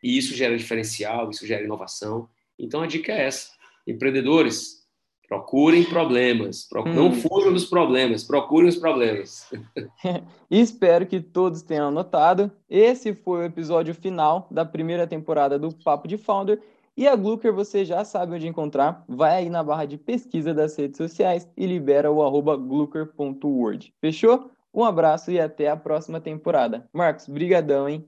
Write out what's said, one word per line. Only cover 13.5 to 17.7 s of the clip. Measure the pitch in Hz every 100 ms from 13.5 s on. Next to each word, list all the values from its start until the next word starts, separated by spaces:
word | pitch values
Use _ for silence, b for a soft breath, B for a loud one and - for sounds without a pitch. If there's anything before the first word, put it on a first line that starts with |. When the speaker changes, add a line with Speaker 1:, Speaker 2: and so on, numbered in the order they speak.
| 170 160 170 165
Speaker 2:
final | 170 190 180 151 170 185
da | - 165
primeira | 160 160 170 170
temporada | 160 156 151 143 143
do | 156
Papo | 160 - 151 165
de | 208
Founder. | - 196 196 214 b b b -
E | 269
a | 247
Glucker | 196 220 233
você | 190 202